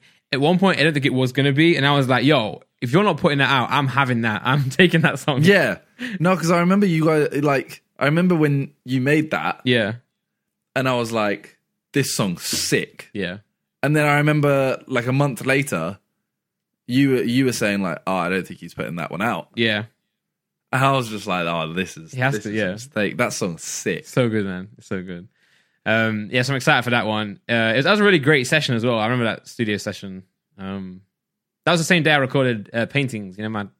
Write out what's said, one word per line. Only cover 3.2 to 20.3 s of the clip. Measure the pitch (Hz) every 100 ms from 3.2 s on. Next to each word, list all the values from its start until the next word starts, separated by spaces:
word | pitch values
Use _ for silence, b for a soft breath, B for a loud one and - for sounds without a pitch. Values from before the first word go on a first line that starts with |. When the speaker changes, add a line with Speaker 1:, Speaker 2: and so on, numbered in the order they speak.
| 160 143
Speaker 1:
that | 131
out, | 135 113
I'm | 139 135
having | 131 127 117
that. | 117 107 123
I'm | 139 131
<laughs> |
taking | - 180 165
that | 151 135
song." | - 131
Speaker 2:
Yeah. | 170 196 127 90 _ - 247 196
No, | 175 180
'cause | 165
I | 175
remember | 175 202 202
you | 160 156
guys, | 156 147 143
like, | 147 135 - - _ -
I | 139
remember | 165 185 165
when | 147 139 135 _ 123
you | 131
made | 131 156 156
that. | 78 85 - 127
Speaker 1:
Yeah. | 120 101 120 _ _ _ _ _ _ _ 131
Speaker 2:
And | 131
I | 123
was | 113
like, | 113 104 98 - _ _ _ _
"This | 143 135 -
song's | 101 85
sick." | - - - 123 - - -
Speaker 1:
Yeah. | 104 90 101 - _ _ _
Speaker 2:
And | 143 151
then | 147
I | 147
remember, | 151 151 143 139 135 - -
like, | 127 120
a |
month | 131 143 113 123
later, | 139 139 87 80 107 _ _ _ _ _ _ _ _ -
you | 127 139
were, | 127
you | 101 123 131
were |
saying, | 110 107 101
like, | 92 78 -
"Oh, | 92
I | 87
don't | 95 90
think | 92
he's | 85
putting | - 58 85
that | -
one | 85
out." | 113 87 - 113
Speaker 1:
Yeah. | 113 104 110 _ _ _ _